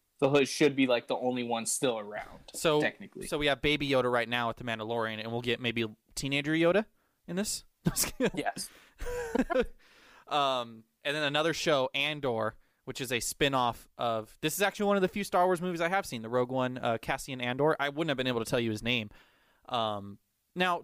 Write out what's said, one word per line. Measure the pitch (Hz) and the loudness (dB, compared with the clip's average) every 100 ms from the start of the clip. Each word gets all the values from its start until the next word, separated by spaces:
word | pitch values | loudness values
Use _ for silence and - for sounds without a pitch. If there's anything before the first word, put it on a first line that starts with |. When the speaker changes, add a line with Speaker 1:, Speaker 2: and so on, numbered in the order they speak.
| _ - | _ 0
Speaker 1:
So | 135 | 4
he | 143 | 4
should | 131 - 151 135 | 4 4 2 4
be, | 131 | 4
like, | 120 - | 2 0
the | 127 | -2
only | 123 127 | -2 -2
one | 120 117 107 | -2 -4 -2
still | - 131 110 | -2 0 -2
around, | 104 104 - - - | -6 -10 -12 -16 -16
Speaker 2:
So, | - 170 151 | -4 0 2
Speaker 1:
technically. | 110 - 101 - - | 0 -4 -16 -12 -6
Speaker 2:
so | 156 | -2
we | 147 | 0
have | 135 | 0
Baby | 151 147 143 | 0 0 2
Yoda | 131 123 | 2 4
right | 120 117 | 2 0
now | 120 117 | -2 -2
with | 113 | -4
The | |
Mandalorian, | 123 113 110 117 110 110 | -6 -6 -4 -2 -2 -4
and | 113 | -6
we'll | 117 | -4
get | 120 117 | 0 0
maybe | 120 117 110 107 _ | 0 0 -2 -4 _
teenager | - 139 143 143 | -6 -2 0 0
Yoda | 160 165 190 220 _ _ _ - | 4 4 4 2 _ _ _ -8
in | 175 | -4
this? | 208 - - _ | -4 -6 -10 _
<laughs> | 165 - - - 233 | -2 0 -2 0 -2
Speaker 1:
Yes. | - - - - - - - | 0 -6 -6 -10 -14 -20 -10
Speaker 2:
<laughs> | 494 494 466 453 - 262 - - _ - - - - | -8 -6 -4 -2 0 0 -2 -6 _ -20 -20 -18 -4
Um, | 147 139 127 117 113 - _ | 0 2 0 -4 -12 -20 _
and | 147 | -4
then | 156 | 0
another | 143 147 160 | 0 2 2
show, | 151 170 143 131 | 2 2 4 2
Andor, | 139 143 151 139 113 110 - _ _ - | 0 -2 -2 -2 0 -2 -6 _ _ -12
which | - | -8
is | 127 | -2
a | 120 | -2
spin-off | - - 143 131 120 110 - - | -2 0 2 2 0 -2 -10 -4
of, | 120 113 107 - | -2 -2 -4 -4
this | 156 | -4
is | - | 0
actually | 202 - 202 | 0 0 2
one | 202 | 2
of | |
the | 185 | 2
few | 208 | -2
Star | 196 185 | 0 4
Wars | 185 175 | 4 2
movies | 180 170 | 0 -2
I | 170 | 0
have | 190 190 | 0 -2
seen, | 117 | -8
the | 113 | -2
Rogue | 123 123 | 0 2
One, | 131 127 127 | 0 0 0
uh, | 117 113 | -2 -2
Cassian | - 135 - 127 | -2 -6 -6 -6
Andor. | 123 127 151 - | -4 2 2 2
I | 143 | 0
wouldn't | 143 165 | -2 -2
have | 131 | 0
been | 127 | 0
able | 117 | 0
to | 110 | 0
tell | 127 | 0
you | 117 | 0
his | 107 | 0
name. | 113 120 104 - - _ _ _ - | 0 -2 -2 -12 -20 _ _ _ -6
Um, | 123 110 104 101 104 _ _ _ 180 | -2 -2 -4 -8 -16 _ _ _ -2
now, | 185 175 | 0 0